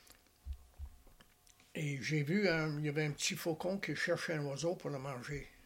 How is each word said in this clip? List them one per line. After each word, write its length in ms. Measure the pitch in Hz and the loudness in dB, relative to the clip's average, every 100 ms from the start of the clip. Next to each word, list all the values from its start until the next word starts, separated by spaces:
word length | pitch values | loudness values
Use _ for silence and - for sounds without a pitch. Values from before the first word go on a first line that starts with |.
| - - _ _ - - - - - - - - - _ - - - | -20 -20 _ _ -8 -8 -12 -12 -12 -14 -20 -20 -20 _ -20 -20 -10
et 280 | - 147 139 | -4 -2 -2
j'ai 200 | 113 151 | 0 2
vu 240 | 143 202 190 | 4 4 4
un, 280 | 165 156 147 | 4 2 0
il 40 | |
y 40 | 151 | 0
avait 160 | 147 151 | 2 0
un 60 | |
petit 220 | 139 - | 0 -2
faucon 440 | 190 170 160 180 196 | 0 0 0 0 0
qui 180 | - 147 | -2 0
cherchait 380 | - 165 - | 2 2 0
un 100 | 156 | 0
oiseau 300 | 143 135 165 | 0 0 0
pour 160 | 180 - | 0 -2
le 80 | 139 | -4
manger. 500 | 139 127 139 143 - - | -4 -6 -6 -6 -8 -16